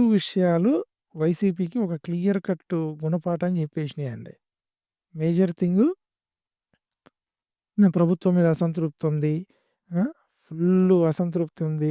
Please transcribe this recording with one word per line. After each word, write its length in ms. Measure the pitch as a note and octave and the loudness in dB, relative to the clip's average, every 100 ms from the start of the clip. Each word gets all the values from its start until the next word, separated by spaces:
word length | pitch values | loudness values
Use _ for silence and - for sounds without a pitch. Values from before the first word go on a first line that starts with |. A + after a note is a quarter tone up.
| A#3 | 4
విషయాలు 640 | G3+ - F#3+ F3+ E3+ G#3+ E4+ - _ _ | 2 0 0 2 2 2 0 -4 _ _
వైసీపీకి 640 | D#3+ D#3+ E3+ G3 F3 E3+ B3 | -2 -2 0 -2 -2 -4 -4
ఒక 160 | F#3 | -4
క్లియర్ 460 | E3 - F3 G3 G3+ | -6 -6 -2 0 -2
కట్ 340 | - E3+ - E3 D#3 D3+ | -2 -6 -4 -4 -4 -4
గుణపాఠం 560 | D#3+ E3+ F3+ E3+ F3+ F3 | -4 -2 -2 -2 -2 -2
చెప్పేసినాయండి. 800 | D3+ D#3+ D3 D3+ C3+ A2+ - - _ _ _ _ _ _ _ | -4 -4 -6 -6 -8 -10 -14 -20 _ _ _ _ _ _ _
మేజర్ 380 | D#3+ D#3+ E3+ F#3 | -4 0 2 0
థింగ్, 320 | - F3 F#3 D4+ F#4+ _ _ _ _ _ _ _ _ _ _ _ _ _ _ _ _ _ G#3 | 0 0 2 2 0 _ _ _ _ _ _ _ _ _ _ _ _ _ _ _ _ _ 2
నా 100 | G3 | 4
ప్రభుత్వం 440 | E3+ E3+ F#3 F#3 | 4 2 2 2
మీద 120 | F3+ E3 | 2 2
అసంతృప్తి 580 | D#3 E3 E3 D#3+ - D#3+ | 2 -2 -2 -6 -4 -4
ఉంది, 280 | D3+ D3+ D#3 G3 _ _ _ - | -2 -2 -2 -6 _ _ _ -6
ఆ, 120 | E3+ C4 - _ _ - | -2 -2 -6 _ _ -12
ఫుల్ 440 | D#3+ F3 F#3 F#3 F3+ D#3+ | -2 2 4 4 4 2
అసంతృప్తి 540 | D#3 F3 E3+ D#3+ - | 0 -2 -2 -4 -4
ఉంది, 240 | D#3 D#3 | -4 -2